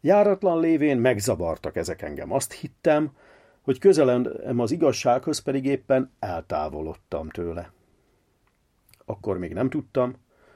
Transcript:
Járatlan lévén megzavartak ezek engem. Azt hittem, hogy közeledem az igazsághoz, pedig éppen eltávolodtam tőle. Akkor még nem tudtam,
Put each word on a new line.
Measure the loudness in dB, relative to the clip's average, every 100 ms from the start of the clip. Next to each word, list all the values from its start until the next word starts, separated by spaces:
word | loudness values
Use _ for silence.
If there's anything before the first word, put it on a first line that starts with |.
| 4
Járatlan | 4 4 4 0 2
lévén | 2 2 2 2
megzavartak | 2 2 0 -2 -2 -4 -6 -6
ezek | -6 -8
engem. | -10 -10 -4
Azt | -4 -4
hittem, | -10 -14 _ 2 2 0 _ _ -20 _ _
hogy | -4 4
közeledem | 4 6 4 2 0 -6 -4 -2
az | 0
igazsághoz, | 2 2 2 2 2 0 -4
pedig | -4 -2 -2
éppen | -4 0 0 0 _
eltávolodtam | -8 -8 -4 -6 -4 -8 -10 -12 _ -10 -8
tőle. | -8 -8 -8 -12 _ _ _ _ _ _ _ _ _ _ _ _ _ -12
Akkor | -8 -6 -6
még | -6
nem | -4 -4
tudtam, | -4 -4 -2 -2 -4 _ _ _